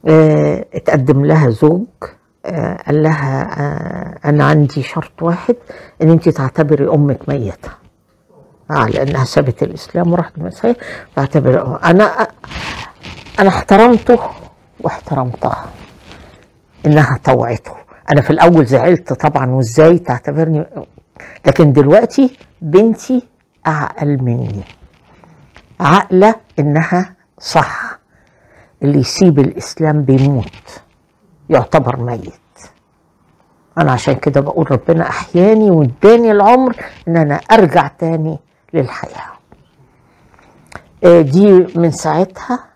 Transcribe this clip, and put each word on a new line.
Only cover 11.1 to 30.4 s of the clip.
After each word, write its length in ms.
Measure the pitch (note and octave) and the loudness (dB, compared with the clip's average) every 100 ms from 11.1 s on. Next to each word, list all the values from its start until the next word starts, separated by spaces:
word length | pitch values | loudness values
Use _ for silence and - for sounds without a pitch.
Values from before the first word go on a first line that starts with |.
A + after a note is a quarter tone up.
| - | -6
فاعتبري 440 | C3+ D3+ C3 C3 | -2 0 0 0
أم-، 180 | C3 A#2+ | -2 -4
أنا، 440 | E3+ F3+ G#3 E3 - _ - - - - - _ - - - - | 0 2 2 -2 -6 _ -18 -14 -14 -14 -18 _ -20 -20 -14 0
أنا 80 | G3 | 0
احترمته 680 | - - G3+ A#3+ A3+ - A#3+ - - - _ _ _ | 0 2 4 6 4 2 0 0 -14 -20 _ _ _
واحترمتها 840 | E3 - - C#3 B2 A#2 - - - - - _ - - - _ _ _ _ _ D3+ | -10 -10 -8 -6 -6 -6 -8 -8 -14 -20 -20 _ -20 -20 -20 _ _ _ _ _ 2
إنها 320 | D3+ C#3+ B2+ | 2 2 -2
طوعته. 480 | - B2+ A#2+ A2+ - - _ - - | -2 -2 -2 -6 -10 -20 _ -20 -2
أنا 80 | D3 | 0
في 100 | - | 2
الأول 360 | D#3+ E3+ E3+ A#2 | 2 4 4 2
زعلت 460 | C3 C#3+ E3+ - | 2 2 0 -2
طبعًا، 380 | C3 D3+ D3 B2+ | -4 -2 -2 -2
"وإزاي 480 | C3 A#2 D#3 D#3 E3+ | -2 0 4 4 4
تعتبرني؟" 680 | - B2 - C#3+ D#3+ D3+ E3+ - - _ _ - - - D3 | -2 -6 -4 -4 -2 -2 -6 -14 -18 _ _ -20 -20 -4 -2
لكن 260 | C#3 D3+ | 4 4
دلوقتي 640 | C#3 C#3 D#3 E3+ - B3+ - _ _ | 4 4 4 4 0 0 -2 _ _
بنتي 680 | D#3+ F3+ A3+ A3 - B3+ - _ _ _ - | 2 2 4 -2 -4 -4 -4 _ _ _ -6
أعقل 560 | D3+ C#3 - D3 C#3 | -4 -8 -6 -4 -2
مني، 400 | B2 A#2+ A2+ G2+ F#2 _ - _ _ _ _ _ _ - _ - | -2 -4 -6 -10 -14 _ -20 _ _ _ _ _ _ -20 _ -4
عاقلة 540 | D#3 F#3 - F#3 G#3 A3+ _ - | 0 0 2 4 4 2 _ -4
إنها 560 | D3 D3 D#3+ F3 F#3+ _ _ _ | -2 -2 -2 -4 -4 _ _ _
صح، 600 | - - - - - - _ _ _ _ _ _ _ _ | -2 -2 -2 -8 -14 -16 _ _ _ _ _ _ _ _
اللي 160 | C#3 C#3+ | 0 0
يسيب 400 | B2 - F#3 C#3+ | -2 2 2 4
الإسلام 640 | C3 - - - D#3 D3+ | 0 -4 -14 -4 -2 0
بيموت، 800 | C3+ C3 C#3 C3+ | 0 2 2 -2